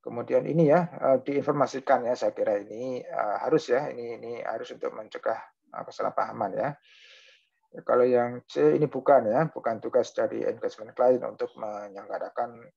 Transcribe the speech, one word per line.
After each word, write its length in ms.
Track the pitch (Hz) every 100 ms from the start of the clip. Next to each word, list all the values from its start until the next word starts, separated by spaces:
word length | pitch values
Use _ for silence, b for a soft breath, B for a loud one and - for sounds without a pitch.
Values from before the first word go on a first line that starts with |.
Kemudian 400 | - 117 120 123
ini 240 | - 151 156
ya, 240 | 165 170
eh, 260 | - 131 135
diinformasikan 800 | 139 143 135 147 123 135 131 127
ya, 80 | 120
saya 240 | 123 107 123
kira 240 | 113 101
ini, 400 | 104 110 131 127
eh, 360 | - - 107 101
harus 320 | 113 151 -
ya, 160 | 123 147
ini, 320 | 123 117 110
ini 120 | 117 117
harus 240 | - 117 120 120
untuk 160 | 131
mencegah, 480 | - 107 - - 113 - _ _
eh, 120 | - -
kesalahpahaman 640 | - 107 - 107 113 107
ya. 240 | - 127 147 b b b b b b b b _ -
Kalau 240 | - 120
yang 400 | 127 123 120 123
C 320 | _ 143 147 151
ini 80 |
bukan 480 | 147 135 - 135 110
ya, 160 | 120 160
bukan 320 | - 117 110
tugas 320 | 117 127 113
dari 320 | - 113 110
engagement 480 | - 110 98 - 110
client 320 | 123 127 127
untuk 240 | 117 110 120 -
menyelenggarakan 1040 | 110 104 101 98 98 107 95 - 120 117 123